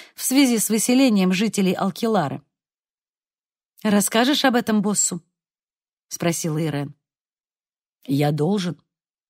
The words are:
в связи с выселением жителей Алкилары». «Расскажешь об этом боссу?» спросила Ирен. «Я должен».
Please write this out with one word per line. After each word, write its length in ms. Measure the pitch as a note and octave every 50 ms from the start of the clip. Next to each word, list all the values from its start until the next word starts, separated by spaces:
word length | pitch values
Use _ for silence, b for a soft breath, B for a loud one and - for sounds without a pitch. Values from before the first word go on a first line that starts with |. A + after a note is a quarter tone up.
| B B B
в 80 | B -
связи 340 | - B3 C#4 C#4+ B3 A#3+ G#3+
с 140 | - -
выселением 600 | G#3+ A3 - - B3 B3+ C#4 C4 G#3+ G3 F#3 F#3
жителей 420 | F#3 F3 A3 G#3+ - - F#3+ F3+ F#3+
Алкилары». 680 | - F#3 G3 - - - A3+ A3 F#3+ D#3 B2+ A#2+ - - _ _ _ _ _ _ _ _ _ _ _ _ _ _ _ _ _ _ _ _ _ _ _ _ _ _ - -
«Расскажешь 600 | G#3+ G3+ G3+ G3 - - A3 B3 B3+ D4+ - -
об 120 | C4 A3
этом 260 | A#3+ A#3 - A3 G#3+
боссу?» 400 | F3+ G#3 G3+ - - - F#3+ E3 - _ _ _ _ _ _ _ _ _ _ _ _ _ _ _ _ _
спросила 500 | - - E3+ E3+ E3 - - E3+ D3+ D#3
Ирен. 380 | E3 D#3 C#3+ C#3+ C#3+ C#3+ - _ _ _ _ _ _ _ _ _ _ _ _ _ _ _ _ _ _ _ _ _ _ -
«Я 240 | C#3 C#3 D3 D3
должен». 500 | D3+ D3+ D3 E3+ G3+ G#3+ F3 F3 D3+ - _ _ _ _ _ _ _ _ _ _